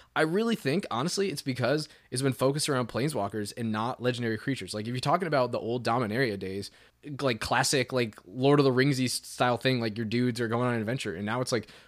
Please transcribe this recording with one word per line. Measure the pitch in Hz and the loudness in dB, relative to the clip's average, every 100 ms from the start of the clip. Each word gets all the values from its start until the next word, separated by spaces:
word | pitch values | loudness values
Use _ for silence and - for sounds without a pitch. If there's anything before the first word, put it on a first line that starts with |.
| - - | -6 -2
I | |
really | 160 185 233 226 | 0 2 0 0
think, | 135 113 - | 0 -2 -2
honestly, | 110 156 - 196 | -4 -2 -2 -2
it's | 143 | -4
because | - 127 120 147 147 - _ | -6 -2 0 0 -2 -14 _
it's | 127 | -2
been | 135 | -2
focused | 127 131 147 151 | 2 0 2 0
around | 131 120 | 0 0
planeswalkers | 110 143 135 101 107 104 - | -2 -2 -2 -2 -4 -6 -6
and | 113 | -4
not | 107 117 - | -2 -2 -2
legendary | 123 120 117 110 | -2 0 -2 -2
creatures. | - 131 92 | -2 -4 -4
Like, | 107 110 | -6 -4
if | |
you're | 123 | -4
talking | 135 170 180 | 0 0 2
about | 147 123 | 0 2
the | 117 | -2
old | 110 123 | -2 -2
Dominaria | 113 117 110 110 131 101 | 0 0 0 0 0 -2
days, | 95 98 98 - - _ - 135 | -6 -6 -8 -14 -20 _ -14 -2
like, | 139 113 | 0 0
classic, | - 120 131 135 123 | 0 2 2 2 0
like, | 127 117 - 90 | 0 -2 -4 -14
Lord | 110 135 143 | 2 6 6
of | |
the | 135 | 6
Ringsy | 127 139 131 127 | 6 4 2 0
style | - - - 123 120 | -2 -8 0 2 2
thing, | 131 127 | 2 0
like, | 117 104 | 0 -2
your | 110 | -2
dudes | 117 123 120 | 2 2 0
are | 117 | 0
going | 117 123 | 0 0
on | 120 | 0
an | |
adventure, | 107 135 107 85 | -2 -2 -4 -4
and | 104 | -4
now | 120 | -2
it's, | 127 | -2
like, | 120 - - | -2 -4 -16